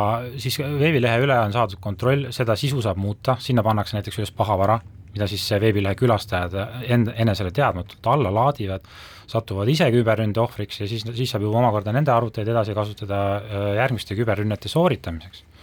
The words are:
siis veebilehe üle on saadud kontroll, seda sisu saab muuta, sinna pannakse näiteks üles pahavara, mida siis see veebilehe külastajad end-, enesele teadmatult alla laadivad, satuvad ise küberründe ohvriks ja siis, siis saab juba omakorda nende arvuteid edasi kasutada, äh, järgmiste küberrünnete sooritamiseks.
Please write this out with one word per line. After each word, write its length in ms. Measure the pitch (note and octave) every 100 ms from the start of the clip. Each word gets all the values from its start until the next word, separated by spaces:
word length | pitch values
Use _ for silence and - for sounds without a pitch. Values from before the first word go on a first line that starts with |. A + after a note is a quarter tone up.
| G#2 A#2 B2 C3+
siis 140 | C3 -
veebilehe 640 | C#3 D3 D3+ D3 A#2+ A#2
üle 140 | C#3 B2+
on 140 | G#2+
saadud 240 | A2+ A2 F#2
kontroll, 500 | G#2+ F#2 A#2+ C#3 B2+
seda 220 | A#2+ A#2 G#2+
sisu 220 | C#3+ C#3
saab 160 | A2 F#2
muuta, 380 | G2+ G#2 - B2+
sinna 240 | - B2
pannakse 320 | G#2+ G#2+ G2
näiteks 240 | G#2 G2+ -
üles 140 | G#2
pahavara, 460 | - G#2 G2 G2 A2+ - - -
mida 140 | G#2 G2+
siis 140 | G2 -
see 140 | G#2
veebilehe 320 | A2 G2+ G2
külastajad 640 | F#2+ B2+ G#2+ - F#2 F2+ F#2+ G#2 A#2 B2
end-, 220 | A#2+ G#2+ G#2+
enesele 300 | A2+ F#2+ F#2
teadmatult 540 | F2 C3+ F2+ - - A2+
alla 220 | C#3 G#2
laadivad, 540 | G2+ C3 C#3+ G2+ F#2+ - - - - -
satuvad 400 | A2+ - G2 G#2
ise 160 | D#3 D#3
küberründe 480 | A#2+ A2+ G#2+ A2 G#2
ohvriks 400 | A#2 - G#2 -
ja 60 | G2+
siis, 160 | A2+ G#2+
siis 160 | A#2 B2+
saab 160 | G#2+ G#2+
juba 140 | A2
omakorda 320 | B2 G#2 G2+
nende 160 | A#2+ D3+
arvuteid 400 | A#2 A#2 - G#2+
edasi 240 | A#2 G#2
kasutada, 460 | G#2 G#2 G#2 G2+ G2 G2+ G2+
äh, 280 | G#2+ G2+ G2+ G2+
järgmiste 400 | C3 A2+ - G2+
küberrünnete 540 | A2+ G2+ G#2+ G#2 G#2
sooritamiseks. 720 | D#3+ F3 B2 - E2 F2+ - - -